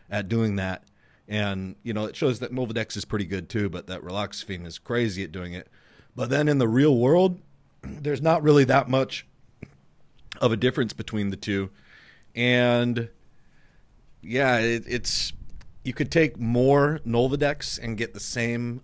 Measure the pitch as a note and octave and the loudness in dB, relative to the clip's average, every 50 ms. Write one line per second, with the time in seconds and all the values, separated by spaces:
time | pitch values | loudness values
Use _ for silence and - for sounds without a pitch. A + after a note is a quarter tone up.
0 | _ - G#2 G#2 G2+ F#2 A#2 A2+ A2+ G#2+ G2+ G2 F#2+ F#2 F#2 - _ _ _ _ | _ -8 -6 -6 -4 -2 0 0 2 2 0 0 -2 -4 -6 -8 _ _ _ _
1 | _ _ _ _ _ - G#2+ G#2+ G#2 G2+ G2 F#2+ F#2+ F#2+ F#2+ - - A#2 G#2+ A2 | _ _ _ _ _ -6 -4 -2 -2 -2 -2 -4 -6 -8 -10 -10 -8 -6 -4 -4
2 | G#2+ G#2 - - D#3+ C3+ A#2+ G#2 B2 - B2 B2+ B2+ G#2+ A2 A2+ A2 - - G#2 | -4 -4 -4 -2 0 0 0 -2 -4 -6 -4 -4 -4 -4 -2 -4 -4 -4 -6 -10
3 | - - - G2+ G2 - G2 F#2 E2+ - - A2 G2+ F#2+ E2 F2+ - - F#2 F2 | -6 -4 -4 -4 -4 -2 -4 -6 -6 -4 -2 -2 -2 -2 -4 -6 -10 -10 -12 -12
4 | - F2 F#2 G2+ G#2 G2 - - - - F#2+ F2 F2 E2+ D#2 - - - A#2+ A#2+ | -10 -8 -6 -6 -6 -6 -8 -10 -10 -10 -10 -10 -10 -12 -14 -12 -8 -4 -2 0
5 | A#2+ A2 F2+ F#2+ F#2+ D#2 D#2+ F#2+ F2+ F2 F2 F2+ - - _ _ _ _ _ _ | 0 0 -2 -4 -6 -8 -8 -8 -8 -8 -10 -10 -12 -14 _ _ _ _ _ _
6 | _ _ _ - A#2+ A2+ C3+ C#3 D3 D3+ D3 C#3 B2 A2+ A2+ B2+ C#3+ D#3 C3+ A#2 | _ _ _ -8 -4 -2 0 0 2 2 4 4 4 4 4 4 6 6 6 4
7 | A#2+ C3 D#3+ F3+ F#3+ F#3 F3+ - - _ _ _ _ _ _ _ - - C#3 D3+ | 6 6 6 6 4 4 2 -2 -10 _ _ _ _ _ _ _ -14 -14 -12 -8
8 | C#3+ D3 D3 C3 C#3+ D#3+ E3 E3 D3+ D3+ D3 C#3+ C3+ B2 C3 C#3 C3 B2+ C3 C3+ | -6 -4 -4 0 2 2 2 4 6 6 8 8 8 6 6 4 4 2 2 0
9 | C3 - - - - _ _ _ _ _ _ _ - - _ _ _ _ _ _ | 0 0 -4 -10 -14 _ _ _ _ _ _ _ -20 -20 _ _ _ _ _ _
10 | - - _ - - - - - C3+ A#2 A2+ G#2 B2 B2 - - B2 G#2+ - - | -20 -20 _ -20 -20 -18 -4 0 2 2 2 2 2 0 2 0 -2 -2 -4 -8
11 | A2 - G#2+ G#2+ G2+ G2+ G2 - - G#2+ G2+ G2 G2 F#2+ - - - - - - | -10 -6 -4 -4 -2 -4 -4 -6 -4 -2 -2 -2 -2 -4 -8 -14 -20 -20 -20 -20
12 | - - - _ _ - - A#2 A#2+ B2 B2 B2 B2 B2 A#2+ A#2+ A#2+ A#2+ A#2 A#2+ | -20 -20 -20 _ _ -12 -4 -2 0 2 4 4 4 4 2 2 2 0 -2 -4
13 | A#2 G#2+ - _ _ - - - - _ _ _ - - _ _ _ _ _ _ | -6 -8 -10 _ _ -20 -20 -20 -20 _ _ _ -20 -20 _ _ _ _ _ _
14 | _ - - - - F2+ A2+ B2+ C#3 C3 B2 A#2 A2+ A#2 A#2 A#2 - - A#2+ A#2+ | _ -20 -20 -20 -10 -4 0 2 2 4 4 4 2 2 0 -2 -2 -4 -6 -4
15 | A2 - - - - - - - - - - - - - - - - C3+ A#2+ - | -4 -4 -4 -2 -4 -4 -6 -10 -12 -12 -14 -14 -14 -16 -18 -12 -8 -6 -4 -2
16 | D3+ C#3+ - E3 D#3+ D3 - - A#2+ A2+ A#2+ A#2+ B2+ C3+ C#3 C#3+ C#3+ D3 D#3+ D#3 | -2 0 2 2 2 2 0 -2 -2 0 2 4 4 6 6 6 4 4 0 -2
17 | - A#2 A#2 A#2 B2+ C3 C3+ C#3 D3 C#3 D3+ D3+ - - - - A#2 A#2 A2+ G#2 | -4 0 2 2 2 2 2 0 0 0 -2 -4 -6 -8 -8 -8 -8 -6 -6 -6
18 | A#2 - - G2+ - - - B2 A#2 A#2 A#2+ A#2+ A#2+ A#2+ A#2+ B2 | -6 -6 -8 -10 -10 -8 -4 -4 -2 -2 -2 -4 -4 -6 -8 -10